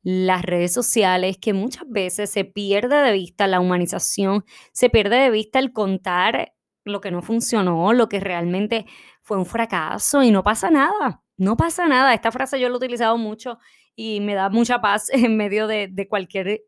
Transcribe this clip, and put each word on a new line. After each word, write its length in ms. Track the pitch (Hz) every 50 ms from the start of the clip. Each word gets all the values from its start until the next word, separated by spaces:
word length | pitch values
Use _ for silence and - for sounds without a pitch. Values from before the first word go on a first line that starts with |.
| _
las 400 | 185 185 185 185 185 185 180 175
redes 300 | - 180 175 175 180 -
sociales, 640 | 247 240 - - 233 202 185 185 185 185 185 190
que 160 | _ - 220 196
muchas 360 | 190 202 254 - - 339 277
veces 400 | 226 208 185 180 - - 208 202
se 160 | - 208 190
pierde 500 | 196 _ 208 202 196 196 208 226 247 277
de 140 | - 285 247
vista 360 | 208 190 185 175 _ - 202
la 120 | 190 190 180
humanización, 840 | 180 180 180 180 175 170 - 185 - - - - 196 190 196 208 - _ - - - _
se 180 | _ - 247 240
pierde 280 | 233 226 202 202 226
de 140 | 254 269 254
vista 280 | 220 214 214 - - 262
el 140 | 269 254 254
contar 800 | 220 208 190 190 185 185 190 175 180 185 214 254 - - - _ _ _ _ _ _ _
lo 160 | 208 202 196
que 100 | 196 196
no 100 | 175 175
funcionó, 720 | 175 - 226 233 233 - 240 214 190 180 170 165 170 202 233
lo 160 | 247 233 240
que 100 | - 196
realmente 680 | 196 196 180 170 170 175 180 190 208 214 233 220 214 - - - - - _ _
fue 160 | _ - 214
un 80 | 190 180
fracaso 760 | 180 - 226 226 226 202 175 156 - - 202 - - - 277
y 100 | 269 240
no 120 | 208 196 -
pasa 260 | 202 226 - - 349
nada, 540 | 320 277 269 330 403 415 302 240 156 _ _ _ _
no 200 | - 185 190 226
pasa 300 | - 320 339 - - 349
nada. 260 | 320 269 254 269 269 233
Esta 180 | 208 - 226
frase 280 | - 254 269 262 - 269
yo 80 | 247
la 80 | 247 247
he 20 |
utilizado 400 | 247 254 254 240 226 233 226 233
mucho 400 | 233 226 214 214 220 - 254 233 233 _ _ _ _ _ _ _
y 240 | - 220 220 214 208
me 140 | 202 202 202
da 140 | 190 190 196
mucha 320 | 196 233 240 233 247 240
paz 280 | 233 202 202 214 - -
<laughs> 40 | -
en 240 | 262 233 233 220
medio 300 | 214 208 202 196 214 220
de, 200 | 214 220 214 202
de 200 | 190 190 185 196
cualquier 540 | - 220 202 185 - - 196 185 190 208 214 -